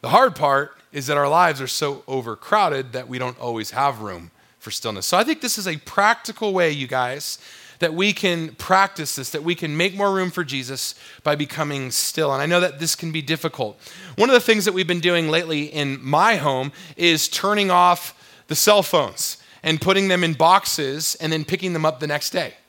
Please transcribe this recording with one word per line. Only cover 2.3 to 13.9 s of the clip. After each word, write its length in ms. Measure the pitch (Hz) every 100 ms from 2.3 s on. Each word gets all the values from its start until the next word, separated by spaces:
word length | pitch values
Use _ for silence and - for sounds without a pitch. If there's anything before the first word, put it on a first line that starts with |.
| 107 - 214 190 139 131
that 160 | 120 123
we 100 | 127
don't 220 | 127 123
always 320 | 123 117 107
have 280 | - 139 120
room 300 | 107 90 85 _ _ _
for 120 | -
stillness. 360 | - 117 104 -
So 100 | 180
I 80 |
think 160 | 233 311
this 180 | 247 -
is 80 | 185
a 120 | 156
practical 760 | - - 208 233 - - 214
way, 180 | 190 170
you 160 | 147 131
guys, 520 | 131 123 135 - - - - - -
that 120 | 170
we 200 | 160 202
can 420 | 202 190 170 160
practice 640 | - - 185 196 - 151 -
this, 140 | 127
that 120 | 156
we 140 | 156 175
can 200 | 160 151
make 200 | 185 196
more 180 | 202
room 160 | 190 185
for 140 | 180
Jesus 500 | 156 135 127 135 - - - -
by 100 | -
becoming 560 | 147 147 - 151 143 131
still. 420 | - - - 151
And 80 | 135
I 60 | 147
know 140 | 175
that 180 | 175 143
this 160 | 160
can 160 | - 170
be 120 | 160
difficult. 540 | 143 156 165 - 113 104 -